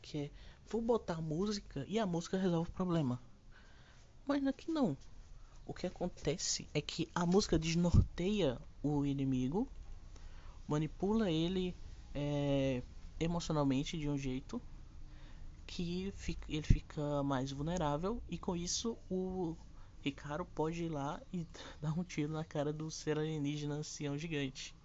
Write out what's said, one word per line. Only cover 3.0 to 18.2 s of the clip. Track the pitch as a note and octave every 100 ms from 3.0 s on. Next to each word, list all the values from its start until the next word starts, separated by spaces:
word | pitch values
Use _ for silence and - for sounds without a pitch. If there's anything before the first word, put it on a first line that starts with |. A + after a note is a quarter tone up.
| C3+ B2 - - - - - - - - - - -
Mas | C#4+ C4+
aqui | - -
não. | D#4+ A3+ C#3 - - - - - - -
O |
que | - F3+
acontece | - F3+ - - E3 - - -
é | D3
que | - - D#3+
a | -
música | F3 F#3 - E3+
desnorteia | D#3+ E3 F3 - - - F3+ G#3 D#3 A#2 - -
o | D3 D3
inimigo, | C#3+ C#3 C3+ B2+ B2+ F3 C4+ - - - - - - - - - -
manipula | D3+ D#3 - F#3+ A3 G#3
ele, | D#3+ E3+ F#3+ F3+ F3 - - -
é, | C#3 D3 C#3+ C#3+ C#3 C3+ B2+ B2 - - -
emocionalmente | E3 E3+ - D#3 C#3 C3 D3+ E3
de | D3
um | C#3+
jeito | C3+ B2+ - A#3+ - - - - - - - - - - -
que | - E3+ F3+ F#3+ G3
fi-, | - E3 -
ele | D3+ D3
fica | D3+ - - D3 D3
mais | C#3 C3+ C3+
vulnerável, | C#3 D3+ F3+ D3+ D3 F#3 A#3